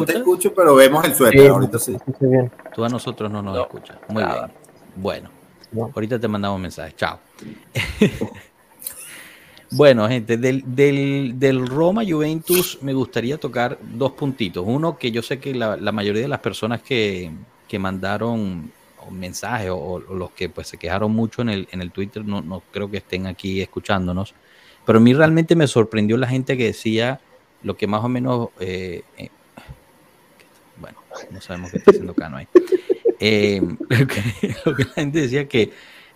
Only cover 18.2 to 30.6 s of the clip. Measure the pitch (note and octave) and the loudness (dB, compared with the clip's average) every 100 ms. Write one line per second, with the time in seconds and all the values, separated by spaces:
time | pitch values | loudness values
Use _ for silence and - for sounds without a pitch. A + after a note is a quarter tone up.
18.2 | A2+ A#2 G#2 F2+ D#2 - _ _ - F#2 | -2 -2 -4 -6 -10 -18 _ _ -18 -12
19.2 | F2+ F2+ G2+ A#2 F#2+ F2+ D2 F2+ - F#2+ | -12 -10 -6 -4 -4 -6 -6 -10 -10 -10
20.2 | F2 - F2+ - D#2+ - E2+ F#2 G#2+ A2 | -10 -8 -8 -8 -14 -12 -6 -2 0 0
21.2 | A2 - A#2+ G2+ F2+ F#2 F2+ F2+ G2 G#2+ | -2 -2 -4 -4 -6 -8 -10 -8 -8 -8
22.2 | G#2+ G2+ D#2 F#2 - - G2+ G2+ - F#2 | -8 -6 -6 -12 -10 -8 -8 -8 -6 -6
23.2 | F#2+ F2+ G2 F#2+ F2+ - - G2+ F#2 F2+ | -6 -8 -6 -4 -4 -8 -4 -2 0 -4
24.2 | G2 _ _ _ - _ - A2 A#2 C3 | -6 _ _ _ -20 _ 4 8 8 8
25.2 | D#3+ D#3+ E3 E3+ C#3+ - G#2+ A2 G#2+ A2+ | 6 4 4 4 4 4 2 2 0 0
26.2 | B2+ C3 B2+ C3 A2+ G2+ A#2 A2 A#2 C#3 | 0 -2 -2 0 0 -2 -2 0 0 -4
27.2 | _ _ _ _ G2 F#2 G#2 G#2+ A#2 B2+ | _ _ _ _ -8 -6 -2 -2 -2 -2
28.2 | B2+ B2 A#2 - F#2 F#2 F#2 E2+ - - | -2 -2 -4 -8 -8 -8 -8 -10 -14 -18
29.2 | - _ _ - - - _ _ _ _ | -20 _ _ -20 -20 -20 _ _ _ _
30.2 | _ _ - _ | _ _ -20 _